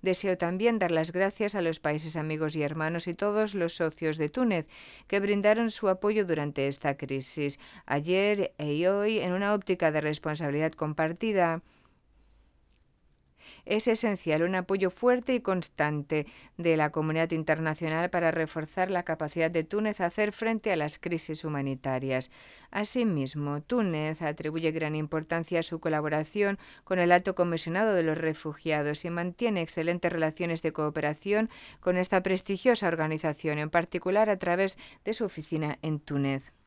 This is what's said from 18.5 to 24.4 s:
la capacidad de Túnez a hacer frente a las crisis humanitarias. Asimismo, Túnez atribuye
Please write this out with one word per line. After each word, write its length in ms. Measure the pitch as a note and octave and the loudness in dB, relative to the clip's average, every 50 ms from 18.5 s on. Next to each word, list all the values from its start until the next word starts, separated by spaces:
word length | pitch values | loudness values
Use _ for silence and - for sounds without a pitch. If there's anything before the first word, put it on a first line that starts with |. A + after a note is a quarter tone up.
| - E3 D3+ D3+ - - F#3 F#3 | -4 -6 -8 -6 -2 -2 -2 0
la 120 | G3 F3 F3 | 0 -2 -2
capacidad 480 | - D#3+ D#3+ D#3+ D3+ - E3+ E3 D#3+ | -2 -4 -4 -4 -6 0 0 0 2
de 140 | E3+ E3+ D#3+ | 2 0 -2
Túnez 360 | F3 - G#3 G#3+ G#3+ G3+ - | 0 -2 -2 0 -2 -2 0
a 60 | F#3+ | -2
hacer 260 | E3+ - - G#3+ G#3 G3+ | -2 0 0 -2 -2 -2
frente 400 | - A3+ A3+ A3+ G#3+ - A3 F#3+ | -2 -2 -2 -2 -2 0 0 0
a 40 | |
las 220 | E3 D3 D3+ - - | 0 0 -2 -4 -6
crisis 460 | - E3+ F3 E3 - - D#3 D#3 - | -6 -4 -4 -4 -4 -6 -8 -6 -6
humanitarias. 840 | D#3+ D3+ C#3+ C#3 C#3 C3+ C3 - C3+ C3 B2+ C3 C3+ C3 B2+ B2+ - - - - - - - - - | -6 -4 -2 -2 -4 -4 -4 -4 -4 -4 -2 -2 -2 -2 -2 -4 -6 -14 -20 -20 -20 -20 -20 -20 -8
Asimismo, 920 | - - G#3 G#3 - B3+ A#3+ A3 F3+ D3+ C3+ C3 - D3+ D3 C#3+ C#3+ D3 D3+ | -6 -4 -4 -2 -2 0 0 2 2 0 -2 -2 -4 -6 -4 -4 -4 -6 -4
Túnez 600 | _ - B3 A3 F#3+ E3 D3+ D3+ D3+ D#3 D3+ E3 | _ 0 0 0 0 0 -2 -2 -4 -4 -4 -4
atribuye 480 | D3+ D3+ - | -4 -4 -2